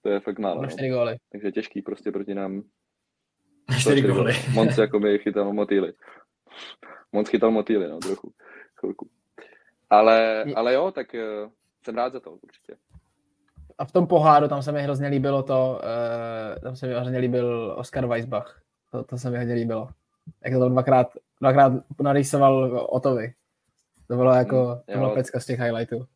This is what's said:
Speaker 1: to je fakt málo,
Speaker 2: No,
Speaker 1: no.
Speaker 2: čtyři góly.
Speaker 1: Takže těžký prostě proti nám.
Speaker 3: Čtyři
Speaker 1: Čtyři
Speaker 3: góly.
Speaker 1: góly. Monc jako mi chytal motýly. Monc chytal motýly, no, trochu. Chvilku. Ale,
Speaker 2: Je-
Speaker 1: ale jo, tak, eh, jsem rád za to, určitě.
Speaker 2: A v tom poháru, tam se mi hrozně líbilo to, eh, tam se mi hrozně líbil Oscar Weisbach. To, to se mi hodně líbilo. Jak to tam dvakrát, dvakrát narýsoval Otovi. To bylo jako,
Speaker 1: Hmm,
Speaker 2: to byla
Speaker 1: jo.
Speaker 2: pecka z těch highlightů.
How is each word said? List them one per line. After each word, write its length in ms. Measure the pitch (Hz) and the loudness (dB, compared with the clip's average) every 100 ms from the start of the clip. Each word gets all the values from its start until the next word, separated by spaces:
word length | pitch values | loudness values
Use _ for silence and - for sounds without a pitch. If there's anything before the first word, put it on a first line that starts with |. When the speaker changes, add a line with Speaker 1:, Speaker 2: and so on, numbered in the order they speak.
Speaker 1:
to 80 | 110 | -2
je 100 | 101 | -4
fakt 200 | 104 98 | -4 -6
málo, 160 | 101 85 | -6 -4
Speaker 2:
No, 60 | |
Speaker 1:
no. 60 | 131 | -8
Speaker 2:
čtyři 200 | 135 135 | -6 -4
góly. 260 | 127 117 113 _ | -2 -2 -4 _
Speaker 1:
Takže 200 | 104 104 | -10 -6
těžký 300 | 110 107 104 | -6 -8 -10
prostě 300 | 98 104 104 | -10 -8 -8
proti 220 | 101 101 98 | -8 -8 -8
nám. 280 | 95 98 - _ _ _ _ _ _ _ _ _ - | -8 -10 -14 _ _ _ _ _ _ _ _ _ -6
Speaker 3:
Čtyři 80 | 131 | 0
Speaker 1:
Čtyři 200 | 151 139 | 2 4
Speaker 3:
góly. 120 | 127 113 | 2 2
Speaker 1:
góly. 180 | 113 131 - | 0 -2 -2
Monc 240 | 110 160 131 | 2 2 2
jako 220 | 107 104 | 0 2
mi 200 | 104 101 | 2 0
chytal 340 | 107 101 101 | 0 -2 -2
motýly. 400 | 104 104 101 87 - - - _ _ _ - - - - - _ | -2 0 0 -2 -8 -20 -20 _ _ _ -20 -20 -20 -20 -20 _
Monc 180 | 104 104 | -4 0
chytal 220 | 113 113 | 2 4
motýly, 360 | 110 104 107 85 | 2 0 -2 -2
no, 100 | 80 | -8
trochu. 340 | 95 98 - _ - - - _ | -8 -8 -10 _ -20 -20 -20 _
Chvilku. 300 | 95 95 - _ _ - - _ _ _ _ | -10 -10 -16 _ _ -20 -20 _ _ _ _
Ale, 540 | 104 110 113 113 110 143 | 6 6 4 2 -2 -4
Speaker 2:
Je- 80 | 120 | -2
Speaker 1:
ale 180 | 120 | 0
jo, 180 | 131 185 | 0 0
tak, 240 | 165 123 117 | -6 -10 -10
eh, 340 | 110 107 107 _ _ _ - | -8 -10 -12 _ _ _ -10
jsem 100 | 113 | -6
rád 180 | 123 | -6
za 60 | 131 | -6
to, 120 | - | -18
určitě. 440 | 87 - _ - - _ - _ _ _ _ _ _ - - | -20 -20 _ -20 -20 _ -20 _ _ _ _ _ _ -20 -12
Speaker 2:
A 80 | 139 | 0
v 60 | |
tom 160 | 185 175 | 0 4
poháru, 400 | 175 156 147 147 | 4 8 6 6
tam 140 | 143 | -2
se 100 | 135 | -4
mi 100 | 147 | -4
hrozně 240 | 143 139 143 | -4 -4 -2
líbilo 360 | 143 139 139 | 0 0 -2
to, 380 | 135 131 131 120 - 117 117 117 113 113 107 - | 0 0 0 -2 -6 -4 -4 -6 -8 -8 -10 -10
eh, 40 | |
tam 160 | 131 127 | -12 -10
se 120 | 131 | -6
mi 60 | |
hrozně 240 | 120 123 127 | -6 -4 -2
líbil 540 | 127 123 120 117 107 - | 0 0 -2 -2 -6 -8
Oscar 280 | 123 139 123 | -8 -6 -2
Weisbach. 560 | 117 120 107 - _ _ _ _ | -2 -2 -6 -8 _ _ _ _
To, 120 | 120 | -12
to 140 | - 123 | -10 -8
se 120 | 127 | -6
mi 80 | 123 | -6
hodně 160 | 120 | -4
líbilo. 360 | 120 113 110 110 - _ _ - _ - | -2 -2 -6 -8 -18 _ _ -20 _ -2
Jak 80 | |
to 60 | 127 | 2
tam 120 | 127 | 4
dvakrát, 360 | 127 123 131 123 - _ _ | 2 4 4 4 -4 _ _
dvakrát 320 | 135 131 135 127 - - | 4 6 6 4 -6 -4
narýsoval 640 | 139 139 139 143 139 135 131 120 - | 2 2 2 4 6 6 2 -2 -2
Otovi. 440 | 127 139 123 113 - _ _ _ _ _ _ _ | 0 0 0 -4 -10 _ _ _ _ _ _ _
To 80 | 123 | 2
bylo 180 | 127 | 4
jako, 320 | 127 123 131 123 | 4 4 2 0
Speaker 1:
Hmm, 100 | 120 - | -4 -8
Speaker 2:
to 60 | |
byla 160 | 123 131 | -2 0
Speaker 1:
jo. 60 | - | 0
Speaker 2:
pecka 240 | 127 123 | -2 -6
z 60 | - | -6
těch 140 | 120 | -4
highlightů. 460 | 120 113 117 117 127 | -2 -4 -6 -8 -10